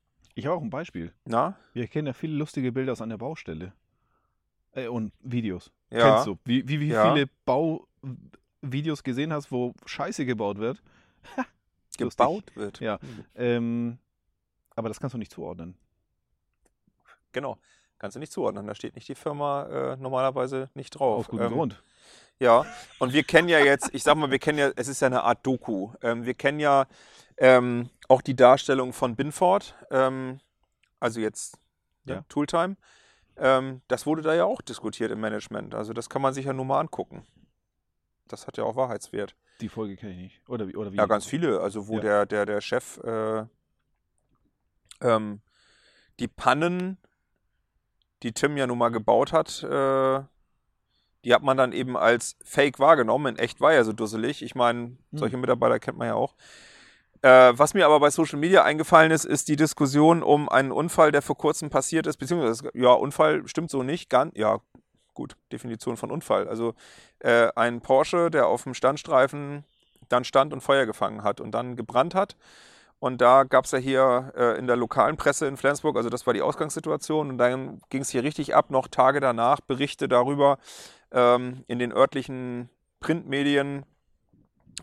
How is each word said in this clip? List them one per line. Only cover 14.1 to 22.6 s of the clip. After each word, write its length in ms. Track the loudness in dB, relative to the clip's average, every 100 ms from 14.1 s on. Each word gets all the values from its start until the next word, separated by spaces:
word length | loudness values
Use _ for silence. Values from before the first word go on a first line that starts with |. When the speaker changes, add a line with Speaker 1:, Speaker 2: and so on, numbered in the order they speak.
| _ _ _ _ _ _
Speaker 1:
aber 140 | -10 -10
das 100 | -8
kannst 140 | -10
du 40 | -10
nicht 140 | -14
zuordnen. 460 | -14 -14 -14 -16 -20 _ _ _ _ _ _ _ _ _ _ _ _ _ _ _
Speaker 2:
Genau. 240 | -10 -8 -12 _ _ _ _
Kannst 180 | -14 -14
du 40 |
nicht 120 | -14
zuordnen. 340 | -6 -6 -6 -12
Da 80 |
steht 200 | -12 -14
nicht 140 | -16 -18
die 60 |
Firma, 480 | -12 -10 -8 -6 -6
äh, 320 | -8 -8 -8 -8
normalerweise 720 | -6 -2 -2 -4 -6 -8 -10
nicht 160 | -16 -20
drauf. 300 | -4 -2 -2
Speaker 1:
Aus 80 | -4
gutem 180 | -4 -4
Speaker 2:
Ähm, 60 |
Speaker 1:
Grund. 280 | -4 -6 -8 _ _ _ -20 _ _
Speaker 2:
ja. 280 | 4 4